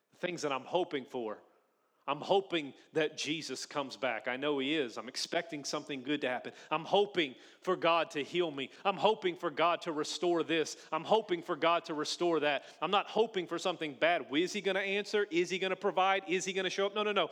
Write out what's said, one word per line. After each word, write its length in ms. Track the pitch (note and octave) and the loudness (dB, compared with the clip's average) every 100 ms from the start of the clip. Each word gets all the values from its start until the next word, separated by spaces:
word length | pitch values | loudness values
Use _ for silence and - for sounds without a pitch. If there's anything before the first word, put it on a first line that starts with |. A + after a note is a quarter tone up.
| _ _ | _ _
things 240 | F3+ E3 | -6 -4
that 80 | D3 | -4
I'm 140 | C3 | -4
hoping 400 | B2+ F3 F3+ C#3+ | -2 0 0 -4
for. 360 | B2 B2+ A2 G2+ - _ _ _ _ _ - | -6 -6 -6 -8 -14 _ _ _ _ _ -6
I'm 140 | D3 | -4
hoping 520 | C#3+ G3 F#3+ E3+ C#3 - - | 2 2 2 -4 -4 -12 -4
that 220 | D3+ D#3 D#3 | 0 0 -2
Jesus 500 | C3 D#3+ - B2+ - | -4 -4 -4 -8 -6
comes 300 | D3 C3+ - | -4 -4 -4
back. 300 | C3 A2 B2+ | -2 -2 -4
I 100 | B2+ | -2
know 220 | D3 C#3+ | 0 0
he 160 | C3 | 0
is. 240 | D#3 B2 A2+ | 0 -2 -6
I'm 100 | A2 | -10
expecting 560 | - - E3 E3 D3 | -8 -2 -2 -4 -8
something 380 | C#3 D#3 C3+ C#3 | -6 -6 -6 -6
good 200 | B2+ D3 | -2 0
to 60 | C3 | 0
happen. 240 | B2+ B2 - - | -2 -6 -14 -4
I'm 120 | D#3+ | -2
hoping 520 | D#3+ F#3+ G3+ F#3 C#3+ B2 - - | 4 4 4 2 -2 -4 -20 -10
for 160 | - E3+ | -2 2
God 340 | E3 E3+ D#3 | 4 4 2
to 120 | D3+ | -2
heal 260 | C3+ E3+ E3+ | -2 0 0
me. 180 | C#3 B2+ - | -2 -8 -2
I'm 120 | G3 F#3 | -2 4
hoping 400 | F#3 G#3+ F#3 E3+ | 4 4 0 -2
for 140 | E3+ | -4
God 320 | C#3+ E3+ E3 | 2 2 2
to 100 | F3 | -2
restore 500 | D3+ D3 - F3+ E3+ | -4 -4 0 2 2
this. 340 | C#3 D#3+ C#3+ - - | 2 0 0 -6 -6
I'm 140 | D#3 | -6
hoping 360 | C3 G#3+ G#3+ F3 | 2 2 2 -4
for 140 | - | -2
God 300 | D#3+ D#3+ E3+ | 0 2 2
to 100 | - | 0
restore 460 | D3+ D3 - F3 D#3+ | -4 -4 0 2 2
that. 240 | D3 C#3 - - | 2 0 -4 -6
I'm 80 | D#3 | 2
not 160 | G3 - | 2 2
hoping 400 | G#3+ A3+ F#3 E3 | 0 2 0 -4
for 140 | E3+ | -2
something 340 | F#3+ E3+ D#3 | -2 -2 -6
bad. 320 | B2 D#3 E3+ A#2 | 2 2 2 0
Is 180 | C#3+ F3+ | 0 0
he 80 | G#3 | 0
gonna 200 | F#3+ F#3+ | 0 0
answer? 480 | G3 G3+ G3+ G#3 G3+ | 0 -2 0 0 2
Is 200 | E3 F3 | 0 0
he 100 | F#3 | 0
gonna 160 | F#3 F#3 | -2 0
provide? 520 | G3+ F3 F#3+ G3 D#3 | 0 4 4 2 2
Is 160 | F#3 | -2
he 80 | F#3+ | 0
gonna 160 | F#3+ F#3 | -2 -2
show 180 | F#3 G3+ | 0 0
up? 80 | |
No, 100 | G#3 | 0
no, 80 | G#3 | 0
no. 180 | G3 D#3 | 2 0